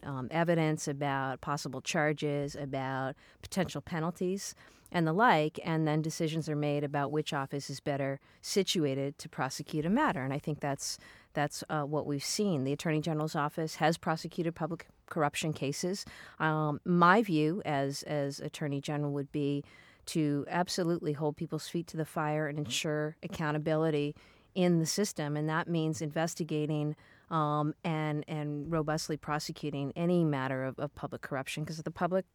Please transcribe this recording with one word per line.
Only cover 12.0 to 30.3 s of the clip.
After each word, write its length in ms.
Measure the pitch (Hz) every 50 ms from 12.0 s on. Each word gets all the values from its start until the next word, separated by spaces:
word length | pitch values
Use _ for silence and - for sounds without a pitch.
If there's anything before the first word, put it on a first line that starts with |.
| 131
we've 160 | 147 147 143
seen. 440 | 139 - - - 214 208 180 143 131
The 80 | 131 143
Attorney 260 | 143 - 175 156 156
General's 340 | 151 175 160 151 151 156 -
office 420 | 165 143 151 - - 160 160 -
has 220 | - 165 156 170 165
prosecuted 560 | - - 160 160 - 170 - - 170 165 165
public 340 | - 170 156 - - - - _ _ _
corruption 480 | - - 180 151 143 - - - 160 151
cases. 500 | - - 135 143 - - 180 185 202 - - - - - - - -
Um, 420 | - 160 156 156 156 151 147 - -
my 380 | - 175 175 170 175 185 214
view 400 | 240 202 170 151 151 156 165 - -
as, 400 | 147 151 139 139 139 143 - -
as 380 | - 151 151 139 143 139 -
Attorney 400 | 143 135 - - 160 147 139 139
General 320 | 135 - 151 147 147 147 143
would 180 | 143 143 139
be 320 | - 151 147 139 143 143 143 - - - - - - - - -
to 380 | - 170 156 147 143 143 143 -
absolutely 640 | 175 170 180 - - - 180 165 175 170 - 156 147
hold 240 | 139 160 147 147 -
people's 320 | 165 156 - 156 - -
feet 180 | - 175 165 -
to 80 | -
the 80 | 160 156
fire 440 | - - 170 156 151 151 151 156 147
and 120 | 147 147
ensure 560 | 151 - - - - 165 151 151 151 151 156 - -
accountability 920 | 156 - - 160 151 151 151 151 160 156 156 160 160 151 147 147 143 151 - - - - - _ _ -
in 240 | - 180 180 175 170
the 60 | 160
system, 520 | 156 - - 208 214 - - 156 147 147 151
and 100 | 151 156
that 220 | 156 160 175 -
means 320 | 170 165 160 160 160 -
investigating, 960 | 165 151 147 165 160 170 - - 175 151 156 151 151 151 156 151 147 151 151 - - - - - _ -
um, 440 | 170 160 151 147 147 151 151 151 156 - -
and, 400 | 180 160 156 156 151 151 147 147 -
and 420 | 160 156 147 147 147 147 143 156
robustly 460 | 170 160 156 151 151 160 - - 160
prosecuting 800 | 143 - - 151 151 - - 165 - - 151 147 139 143 139 -
any 300 | - 170 170 180 175 170
matter 400 | 156